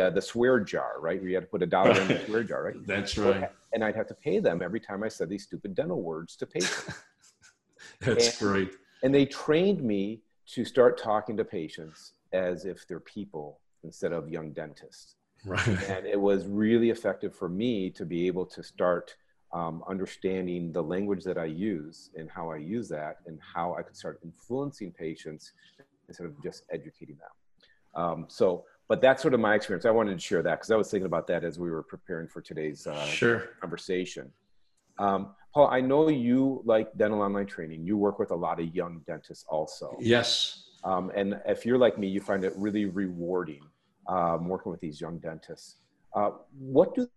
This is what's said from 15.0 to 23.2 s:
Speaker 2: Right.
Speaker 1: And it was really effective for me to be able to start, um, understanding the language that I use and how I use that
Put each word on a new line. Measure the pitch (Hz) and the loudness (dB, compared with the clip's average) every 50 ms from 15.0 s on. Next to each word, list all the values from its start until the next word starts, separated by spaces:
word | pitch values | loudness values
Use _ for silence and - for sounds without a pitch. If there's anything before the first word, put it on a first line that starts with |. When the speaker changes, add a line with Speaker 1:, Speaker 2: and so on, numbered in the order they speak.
| - _ _ _ _ _ _ _ - | -20 _ _ _ _ _ _ _ -10
Speaker 2:
Right. | 98 90 - - 117 95 92 98 98 95 | -6 -4 0 0 0 0 0 -2 -4 -4
Speaker 1:
And | - - - 101 | -4 -2 -2 0
it | 101 98 101 | 4 4 4
was | 98 95 87 | 4 4 2
really | 98 101 104 107 110 117 113 117 113 107 | -2 0 2 4 6 6 6 6 4 2
effective | - - 98 92 - 104 90 - - | 2 -2 -2 -2 -2 -6 -10 -8 -6
for | 95 85 87 98 | -6 -4 -2 -2
me | 117 127 117 98 92 92 - - | 0 0 0 0 -2 -4 -6 -8
to | 95 80 87 | -8 -4 -2
be | 85 90 92 | 0 0 0
able | 87 92 90 - - | 0 -2 -4 -6 -8
to | 92 | -16
start, | 85 - _ - 92 90 87 87 - - - _ _ _ _ _ _ - - 87 | -16 -14 _ 0 2 2 2 2 -2 -8 -20 _ _ _ _ _ _ -10 -6 -4
um, | 85 82 82 82 - 92 95 | -4 -4 -6 -8 -8 -8 -6
understanding | 92 95 - - - - 92 95 95 92 90 87 87 87 82 78 90 | -6 -6 -6 -8 -4 -4 -2 -2 -2 -2 -4 -4 -4 -6 -4 -4 -4
the | 78 78 90 | -2 -2 -2
language | 95 104 101 101 87 82 | -2 0 -2 -2 -2 -2
that | 92 87 87 82 | -4 -4 -2 -4
I | 80 78 85 104 110 | -4 -4 -4 -4 -2
use | 95 78 73 80 - - - - - 82 | -4 -4 -6 -12 -16 -20 -20 -18 -16 -16
and | 80 78 | -16 -14
how | - 92 82 82 | -10 -10 -8 -8
I | 78 78 76 87 107 | -8 -8 -8 -6 -6
use | 120 104 92 80 76 | -6 -6 -6 -8 -8
that | 76 78 78 - | -8 -8 -10 -12